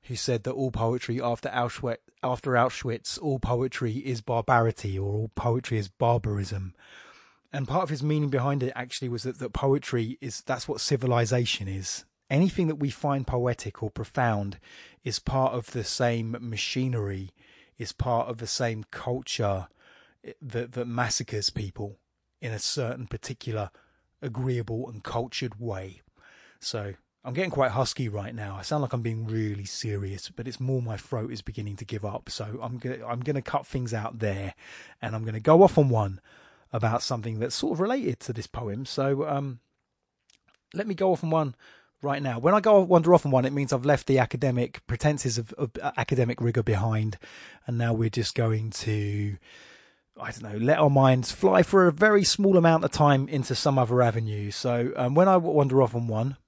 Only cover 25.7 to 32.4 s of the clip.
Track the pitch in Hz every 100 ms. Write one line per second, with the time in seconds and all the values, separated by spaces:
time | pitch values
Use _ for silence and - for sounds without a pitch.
25.7 | 95 95 92 _ _ _ - _ _ -
26.7 | 113 101 95 _ _ 127 127 185 139 131
27.7 | 110 127 - 120 104 101 117 101 95 -
28.7 | 151 135 123 117 113 113 110 107 101 98
29.7 | - 107 101 98 95 - - 120 117 127
30.7 | 131 117 104 - 123 110 120 - 110 104
31.7 | 101 104 107 101 98 - -